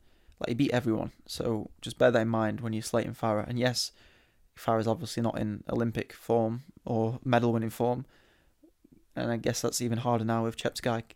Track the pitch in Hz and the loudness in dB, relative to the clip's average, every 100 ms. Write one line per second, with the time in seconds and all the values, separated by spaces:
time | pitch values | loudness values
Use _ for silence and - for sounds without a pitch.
0 | - _ - - - 120 143 123 120 110 | -20 _ -20 -8 -4 2 2 2 2 0
1 | - - - - 120 107 - - 117 - | -2 -10 -14 -6 -2 -2 -4 -12 -14 4
2 | 127 120 113 113 107 107 117 110 - 117 | 6 6 2 2 0 -2 -4 -4 0 -2
3 | - 113 113 107 104 123 123 120 - - | -2 -2 0 0 0 0 0 0 -4 -8
4 | - _ _ _ _ - - 113 110 113 | -20 _ _ _ _ -6 0 2 2 0
5 | 113 - 117 107 107 104 - 120 117 113 | -2 -2 -2 -2 -4 -6 -4 -2 0 -2
6 | - - - 117 113 120 - - - 117 | -6 -10 2 2 2 -2 -10 -14 -2 0
7 | 113 123 131 117 120 113 113 - 120 123 | 0 -2 2 4 4 2 -2 -2 -2 -2
8 | 135 _ _ _ _ _ 320 _ _ - | -8 _ _ _ _ _ -20 _ _ -20
9 | _ 123 120 117 120 117 147 - 123 117 | _ -6 -4 -2 -2 0 -2 -2 -2 0
10 | 123 117 110 113 113 - - - 127 113 | 2 2 2 0 -2 -2 -4 -2 -2 -2
11 | - | -6